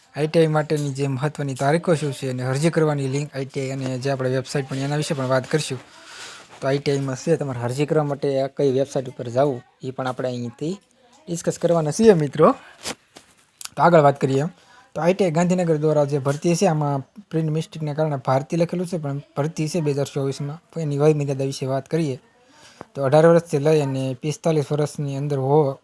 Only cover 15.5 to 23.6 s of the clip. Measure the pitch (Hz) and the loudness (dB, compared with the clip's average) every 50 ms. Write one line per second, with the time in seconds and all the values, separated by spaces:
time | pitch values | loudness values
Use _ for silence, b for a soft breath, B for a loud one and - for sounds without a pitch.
15.5 | 180 180 180 165 160 147 151 156 151 147 147 139 147 143 127 139 139 147 - 175 | 2 0 0 0 0 0 0 2 2 2 2 2 0 -2 -2 -2 -4 -2 0 0
16.5 | 170 165 202 185 160 151 151 143 143 139 135 - _ - - _ - 160 160 156 | 0 2 2 2 2 2 0 0 -2 -4 -6 -8 _ -20 -12 _ -4 -2 -2 -2
17.5 | 151 160 160 - - 156 156 151 143 151 156 156 147 135 - - 131 135 147 - | -2 -4 -4 -6 -8 -8 -8 -6 -2 -2 -2 -2 -2 -2 -2 0 0 0 0 -2
18.5 | - 165 170 165 - 175 185 175 196 165 151 139 139 143 143 _ _ - 139 160 | -2 -2 -2 0 -2 -4 -4 -4 -6 -6 -6 -6 -6 -8 -10 _ _ -4 -4 -4
19.5 | 165 - 156 151 - 180 156 147 139 139 139 - - 147 135 139 135 - 147 143 | -4 -4 -4 -4 -2 -2 -2 0 0 -2 -2 -4 -4 -4 -4 -4 -4 -6 -8 -10
20.5 | 147 170 - _ - 165 165 147 143 139 147 156 156 147 143 139 139 131 135 139 | -10 -12 -16 _ -10 -6 -6 -4 0 2 4 4 4 4 0 -2 -2 -2 -4 -4
21.5 | 135 - 139 131 135 135 - - - 160 165 143 127 123 B B B B B B | -4 -6 -4 -4 -4 -4 -4 -2 -2 -2 -2 -2 -4 -6 B B B B B B
22.5 | B B B B B B B B - 139 135 131 135 156 165 165 170 170 165 - | B B B B B B B B -6 -4 0 4 6 6 8 8 6 6 4 0
23.5 | - 143 | -2 0